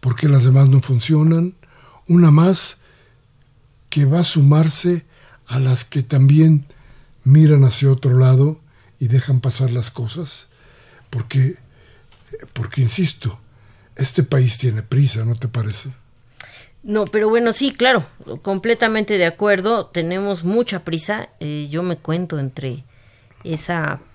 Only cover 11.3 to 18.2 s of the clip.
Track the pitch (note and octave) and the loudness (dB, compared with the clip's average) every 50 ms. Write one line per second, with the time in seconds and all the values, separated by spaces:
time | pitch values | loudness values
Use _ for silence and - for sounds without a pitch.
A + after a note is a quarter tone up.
11.3 | - C3+ C3 C#3 - - - _ _ _ _ _ _ _ _ _ _ _ _ _ | -2 0 0 0 -2 -8 -18 _ _ _ _ _ _ _ _ _ _ _ _ _
12.3 | - A4+ - - _ - A2 G2 - - C3 A2 - - F#3 D3 - - - A2+ | -20 -18 -18 -18 _ -10 -10 -8 -4 -2 -2 -2 -2 -2 -4 -4 -4 -8 -10 -10
13.3 | - - _ _ _ _ _ _ _ _ _ _ _ - C3+ C3 - - B2+ - | -10 -10 _ _ _ _ _ _ _ _ _ _ _ -8 -8 -6 -2 -4 -2 0
14.3 | C#3 C3+ B2+ B2 A2 - - B2 G#2+ A2 - - - C3 C#3+ C3 - A2+ A2+ A2+ | 0 0 0 0 -2 -4 -4 -4 -4 -4 -6 -4 0 0 0 0 -2 -4 -4 -4
15.3 | A#2 A#2 - A#2 - A#2 A2 G#2+ A2 - - C3+ B2+ - _ _ _ _ _ _ | -6 -6 -8 -8 -6 -6 -6 -6 -8 -12 -14 -18 -18 -18 _ _ _ _ _ _
16.3 | _ _ - - - - - _ _ _ - G3+ G#3 G#3+ G#3 - - G#3+ G#3 G#3+ | _ _ -20 -20 -20 -20 -20 _ _ _ -10 -4 -4 -4 -4 -2 -2 -2 0 2
17.3 | A3 A#3+ A#3+ A#3 A3+ - C#4 C#4 - - A#3+ B3+ B3+ G#3+ C3+ - _ - | 0 2 0 0 -2 -2 -4 -4 -2 0 0 0 2 0 -2 -6 _ -20